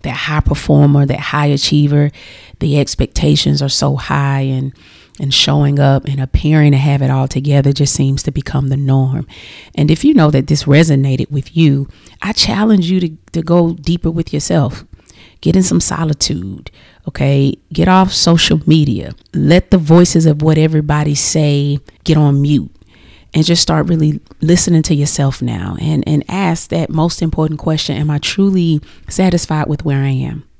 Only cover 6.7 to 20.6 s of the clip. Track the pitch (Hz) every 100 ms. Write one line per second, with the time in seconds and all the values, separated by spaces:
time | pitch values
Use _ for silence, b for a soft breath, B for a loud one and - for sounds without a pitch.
6.7 | 139 143 139 131 135 131 143 143 143 139
7.7 | 139 139 - 135 139 - 139 - 139 135
8.7 | 135 135 135 131 135 - B B B B
9.7 | - 147 160 285 285 151 147 - 147 -
10.7 | 143 160 139 135 131 131 143 - 160 156
11.7 | 139 139 B B B 196 - - 208 220
12.7 | 208 165 185 170 156 _ 165 160 175 170
13.7 | 165 151 175 160 165 170 147 - 170 135
14.7 | - - b b b b b 160 185 185
15.7 | 175 - - 160 143 - - 95 - -
16.7 | b b b - - 135 139 139 - _
17.7 | 156 180 185 190 - - 170 - 160 151
18.7 | 160 143 98 - - _ 160 147 175 -
19.7 | 185 147 170 175 170 160 147 156 156